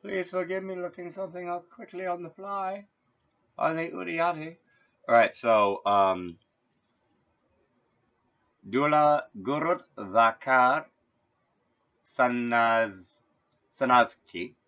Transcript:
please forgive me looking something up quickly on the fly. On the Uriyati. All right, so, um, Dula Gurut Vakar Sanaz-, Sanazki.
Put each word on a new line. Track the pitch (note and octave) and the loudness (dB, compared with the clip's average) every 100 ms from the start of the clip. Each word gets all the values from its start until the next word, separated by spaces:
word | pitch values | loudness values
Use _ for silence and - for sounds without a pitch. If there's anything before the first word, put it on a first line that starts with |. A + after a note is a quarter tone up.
please | G3+ G3 F3+ | -6 -6 -4
forgive | F#3 E3+ F#3+ | -6 -6 -6
me | F#3+ F#3 | -8 -10
looking | F3 - F3 | -10 -12 -14
something | F#3+ F#3 F3+ F3 | -10 -12 -10 -8
up | F3 E3+ | -10 _
quickly | - G3 F3+ F#3 | -20 -16 -10 -6
on | F3 | -6
the | E3+ | -10
fly. | F3+ G3 G3 F#3+ G3 G#3 _ _ _ _ _ _ - | -14 -8 -6 -6 -8 -14 _ _ _ _ _ _ -6
On | D#3 E3 | -4 -4
the | E3 | -6
Uriyati. | F3+ F3+ E3 E3+ D#3 D#3 E3 _ _ _ _ - | -8 -8 -2 -2 -2 -12 -16 _ _ _ _ 2
All | |
right, | A#2 G#2+ | 4 4
so, | - A#2+ A2 G2+ G2 G2+ | 2 2 4 4 0 2
um, | G2+ F#2+ F#2 F2+ E2+ _ _ _ _ _ _ _ _ _ _ _ _ A2 _ _ _ _ _ _ _ _ _ G2+ | 4 4 2 -6 -14 _ _ _ _ _ _ _ _ _ _ _ _ _ _ _ _ _ _ _ _ _ _ -4
Dula | A#2+ D3 D3+ D3+ D3 - G#2 | 0 2 4 4 2 -2 -10
Gurut | F#2+ D3 D#3+ F3 - - | -4 -2 -2 -4 -6 -16
Vakar | G2+ G#2+ A2+ A2 - C3 B2+ D3 - _ _ _ _ _ _ _ _ _ _ _ | 0 4 4 2 2 4 4 2 -4 _ _ _ _ _ _ _ _ _ _ _
Sanaz-, | - - B2 A#2+ A#2+ A#2+ A#2 A2+ A2+ F#2+ F2 - _ _ _ _ _ | -16 0 0 0 0 2 2 2 0 -6 -18 -20 _ _ _ _ _
Sanazki. | - B2+ B2 A#2 - _ F2 F2+ _ | -6 4 4 4 -4 _ -10 -10 _